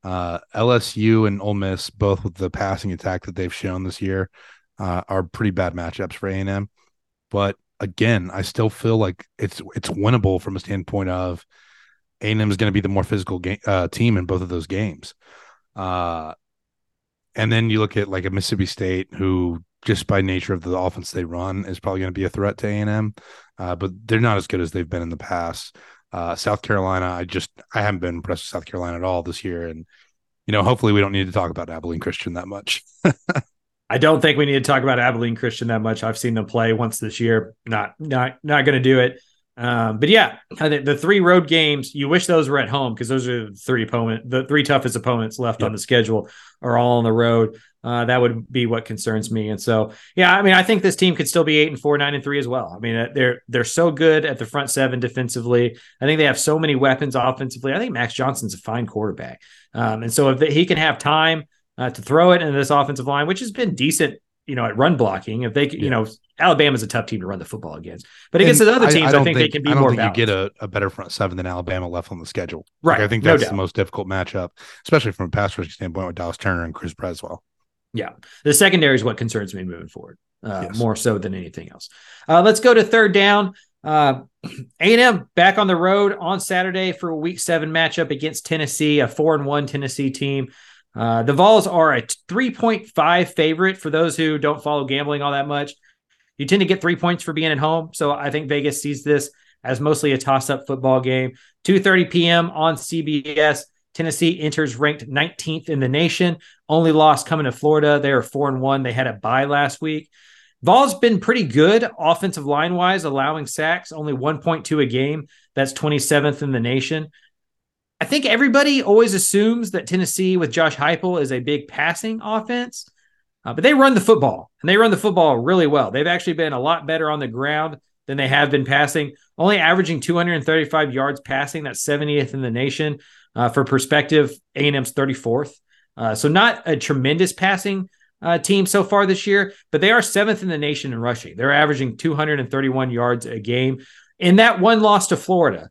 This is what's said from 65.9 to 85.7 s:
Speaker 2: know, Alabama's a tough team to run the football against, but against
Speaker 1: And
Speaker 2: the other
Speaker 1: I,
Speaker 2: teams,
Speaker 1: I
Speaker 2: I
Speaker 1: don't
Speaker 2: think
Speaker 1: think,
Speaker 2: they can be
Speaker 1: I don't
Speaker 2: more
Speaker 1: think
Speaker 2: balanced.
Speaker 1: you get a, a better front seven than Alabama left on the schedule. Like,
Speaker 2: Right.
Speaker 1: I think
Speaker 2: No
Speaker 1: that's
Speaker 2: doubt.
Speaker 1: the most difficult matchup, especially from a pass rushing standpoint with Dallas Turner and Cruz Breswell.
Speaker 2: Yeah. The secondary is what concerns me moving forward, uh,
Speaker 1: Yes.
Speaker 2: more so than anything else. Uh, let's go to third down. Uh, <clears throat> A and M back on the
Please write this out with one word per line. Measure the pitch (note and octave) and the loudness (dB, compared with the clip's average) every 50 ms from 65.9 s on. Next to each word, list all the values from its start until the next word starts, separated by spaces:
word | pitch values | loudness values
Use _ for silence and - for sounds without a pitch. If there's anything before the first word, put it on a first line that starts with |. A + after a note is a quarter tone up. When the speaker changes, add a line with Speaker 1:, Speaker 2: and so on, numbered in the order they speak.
Speaker 2:
know, | B2+ A#2 A2 A2 - _ _ _ _ - | 0 0 -2 -4 -8 _ _ _ _ 0
Alabama's | D#3 F3+ D#3+ C#3 D3+ D3 C3+ A#2 G#2+ | 2 2 4 6 4 4 4 0 -4
a | |
tough | G2 - A#2+ G2 | -2 -4 -4 -4
team | - A#2 G#2 | -4 -8 -8
to | F2+ | -6
run | F#2 G2 F#2 | -8 -10 -10
the | E2 | -10
football | - - - E2 D#2+ D2+ | -12 -14 -14 -12 -14 -14
against, | D#2 E2 E2+ E2 E2 - _ _ - - _ - | -14 -16 -16 -18 -18 -20 _ _ -20 -20 _ 4
but | F3 | 6
against | - E3 D3+ D3 | 8 8 8 8
Speaker 1:
And | A3 G#3 | 8 6
Speaker 2:
the | A#3+ | 8
other | B3+ A#3+ | 6 6
Speaker 1:
I, | G3 | 6
Speaker 2:
teams, | D3+ E3 D#3 | 6 6 6
Speaker 1:
I | D3 | 6
Speaker 2:
I | C#3 | 6
Speaker 1:
don't | C#3+ C3+ | 6 6
Speaker 2:
think | E3+ D#3+ | 4 4
Speaker 1:
think, | E3+ D#3+ D3+ - | 2 2 2 0
Speaker 2:
they | D3+ | -2
can | C#3 | 0
be | D3 | 2
Speaker 1:
I | D3 | 4
don't | C#3 C3+ | 4 4
Speaker 2:
more | B2+ | 4
Speaker 1:
think | A#2+ A#2 | 4 2
Speaker 2:
balanced. | A2+ A2+ F#2 A2 | 0 0 2 2
Speaker 1:
you | A#2 | 2
get | G#2+ G2+ | 2 2
a, | F#2+ F#2+ G2+ _ _ | 0 -2 -4 _ _
a | - G2+ | -12 -6
better | F#2 G2+ G2 F#2+ | -4 -2 -2 -2
front | - - G2 F2 - | -4 -8 -14 -14 -6
seven | - G#2+ F#2+ F2 | -4 -4 -4 -4
than | F2+ F#2 | -6 -6
Alabama | F#2 F2+ F2+ F2 F#2 F#2+ F#2 F2+ F2 | -6 -6 -6 -6 -6 -6 -4 -6 -6
left | E2+ F2 E2 - | -8 -8 -10 -10
on | G2+ F2 | -14 -14
the | D#2+ | -14
schedule. | - - - F2+ D#2+ - D#2 - _ _ _ - | -10 -8 -8 -8 -8 -10 -14 -16 _ _ _ 2
Like, | D#3+ D#3 G2 | 2 2 2
Speaker 2:
Right. | G#2 | 2
Speaker 1:
I | G#2 | 0
think | A#2 A2+ G#2 | 0 2 4
Speaker 2:
No | D3+ E3 | 4 6
Speaker 1:
that's | D3 - | 6 4
Speaker 2:
doubt. | - | 0
Speaker 1:
the | G2+ | -2
most | G2+ F#2+ F2 - | -4 -4 -4 -2
difficult | - G2 - - - G2 F#2 | -4 -4 -4 -4 -10 -8 -6
matchup, | G2 F#2+ F2+ - - G2 F2+ F2 _ _ - - - - _ | -4 -6 -6 -6 -6 -8 -8 -8 _ _ -20 -20 -20 -20 _
especially | - - D3+ - A2 F#2+ | 0 0 0 0 0 -6
from | _ F#2+ | _ -8
a | E2+ | -4
pass | - G#2 G2+ G2 - - | -2 -2 -2 -2 -2 -6
rushing | F2+ D#2+ - | -10 -10 -10
standpoint | - G2 F2+ E2 F#2+ F#2+ F2+ | -12 -12 -10 -8 -8 -8 -8
with | E2+ | -8
Dallas | F2 F2 E2+ E2+ | -8 -8 -8 -8
Turner | - - G2+ F#2 F2 E2+ | -6 -4 -2 -2 -2 -4
and | E2 D#2+ | -8 -10
Cruz | - - E2+ D#2 | -10 -12 -12 -10
Breswell. | - - F#2 E2+ - - - F2 - _ _ _ _ _ _ _ _ _ _ - | -8 -10 -10 -10 -10 -12 -14 -14 -16 _ _ _ _ _ _ _ _ _ _ -10
Speaker 2:
Yeah. | A2+ G2 - - _ - - - - _ | -10 -10 -10 -12 _ -20 -20 -20 -4 _
The | D3 D3 | 2 4
secondary | - G#3 F#3+ F#3 F3+ D#3 C#3+ C3+ | 6 6 6 6 6 4 4 4
is | A#2+ G#2+ | 4 2
what | A#2+ A2 | -2 -4
concerns | - A#2+ A2+ - A2 G2+ F#2 G2 | -4 -6 -4 -4 -4 -6 -6 -10
me | F#2+ F#2 | -10 -10
moving | F2+ F2 E2 E2 D#2+ | -10 -10 -12 -14 -18
forward, | _ - - - - _ _ _ _ _ - | _ -20 -20 -20 -20 _ _ _ _ _ -12
uh, | G#2 G2 F#2 F#2 F#2 | -10 -8 -8 -8 -8
Speaker 1:
Yes. | G2+ A2+ | -4 -2
Speaker 2:
more | A#2 A2+ G#2+ | 0 0 0
so | - - B2 G#2+ G2+ | 0 0 0 0 0
than | F2+ G2 F#2+ | -4 -6 -8
anything | F#2 F2+ E2 - - D#2+ - | -8 -12 -12 -14 -16 -16 -16
else. | - - - - _ - - - - - - - | -20 -20 -20 -20 _ -20 -20 -20 -20 -20 -2 4
Uh, | D#3 E3+ F3+ | 6 6 8
let's | G#3+ A3 A3 | 6 4 6
go | A3 B3 A#3+ | 6 6 6
to | A3+ G#3 | 6 6
third | A3 A3+ A3+ A3 G3+ F3+ | 4 4 4 4 4 4
down. | G3+ G3 G3+ G3+ G#3 G3+ F#3+ G3 _ _ _ _ _ - | 4 4 4 4 4 2 -2 -6 _ _ _ _ _ -6
Uh, | D3+ D#3 D3+ D3 C#3+ C3+ B2+ - _ _ | 0 2 4 4 4 2 0 -6 _ _
<clears throat> | _ - | _ -16
A | - - - B2+ _ _ _ D#3+ G3 A3+ | -16 -14 -14 -18 _ _ _ 4 4 6
and | A#3 | 6
M | B3 B3 A3+ E3+ B2+ _ _ | 6 4 4 2 -4 _ _
back | - F3 F#3+ F#3+ G#3 | 4 4 6 6 4
on | G#3 | 2
the | F#3+ | 2